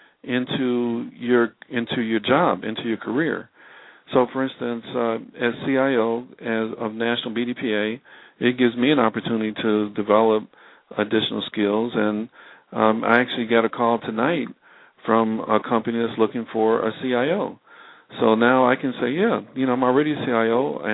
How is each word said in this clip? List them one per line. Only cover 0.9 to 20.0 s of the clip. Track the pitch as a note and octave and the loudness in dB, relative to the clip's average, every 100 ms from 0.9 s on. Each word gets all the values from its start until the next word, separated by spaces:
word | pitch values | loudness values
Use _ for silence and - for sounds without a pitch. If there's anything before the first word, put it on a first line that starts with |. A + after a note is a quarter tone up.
| A#2 A#2+ - | -2 -6 -8
your, | A#2+ B2 A2+ - - | 2 4 4 -2 -8
into | B2+ A#2 - | -6 -4 -4
your | A2+ A2+ | -2 -2
job, | G#2 C3+ E3+ F#2 | 2 2 2 -2
into | A2 A2 | -6 -6
your | A#2 A2 | -4 -6
career. | A2+ A#2 D#3+ F#2 - _ - - - - - | -4 -4 -2 -4 -10 _ -20 -20 -20 -20 -2
So, | C#3 A#2+ | 0 2
for | C3+ | -2
instance, | C3 - B2 A#2+ - | -6 -6 -8 -8 -6
uh, | B2 A#2 A2+ - - | -4 -2 -4 -8 -4
as | A#2+ A#2+ C3+ | -4 -2 -2
C | C3+ | 0
I | C3+ B2+ | 2 2
O | A2+ A#2 B2+ - | 0 -2 -8 -12
as, | A#2 A2+ A2 - | -6 -4 -4 -6
of | A2+ | -8
National | A2 A#2 A#2 A#2+ | -4 -2 -2 -4
B | A2 A#2+ | -4 -4
D | |
P | B2 B2+ | -4 -2
A, | G#2+ G#2+ B2 _ - - - A#2+ | -2 -2 -6 _ -20 -20 -2 0
it | B2 | 4
gives | B2 A#2+ | 2 2
me | B2+ | 2
an | D3+ | 4
opportunity | A2 G#2+ - A#2 G#2+ G#2 A2+ | 2 0 -4 -2 -2 -2 0
to | G#2+ G#2 | 2 0
develop | G#2 G#2 G#2+ A2+ A2 - _ - - - - | -4 2 4 6 2 -2 _ -20 -20 -12 -4
additional | G#2 A2 A2 A2 - | 0 0 -2 -4 -6
skills. | - G2+ G#2 A#2 | -2 0 0 -2
And, | B2 G#2+ G#2+ A2+ - - - - | 0 0 -2 -6 -12 -20 -20 -8
um, | - A2 A2 | 2 2 4
I | G#2+ A#2 | 4 4
actually | B2 - A2+ | 2 -2 2
got | A#2 | 2
a | A2+ | 2
call | - A#2 A#2 | 0 0 0
tonight | A#2+ A2 C3 E3+ F#2+ - _ - - _ - | -2 -2 0 -2 -4 -10 _ -20 -20 _ 2
from | A2+ A2+ A2 | 2 2 -2
a | F2+ G#2+ | 0 0
company | - A#2 A#2 A#2 | 2 -2 0 -2
that's | A#2 A2+ | -2 0
looking | A2 B2 A2+ | 0 -2 -6
for | A2+ A2 A2+ A2 | 0 2 2 0
a | A2 | -4
C | C3 | -2
I | B2 C3+ F#3+ | -2 0 -2
O. | G#2+ F#2+ _ - - - _ - | -4 -10 _ -20 -20 -20 _ 0
So | A#2 | 2
now | A2 A#2+ C3 B2+ | 4 6 6 4
I | C3 | 2
can | C#3 A#2 | -2 -4
say, | A#2+ | -4
"Yeah, | D3+ A3 C#3+ G2+ | 0 0 -2 -4
you | C3+ C3 | -4 -2
know, | |
I'm | B2 | 0
already | B2+ B2+ | 2 2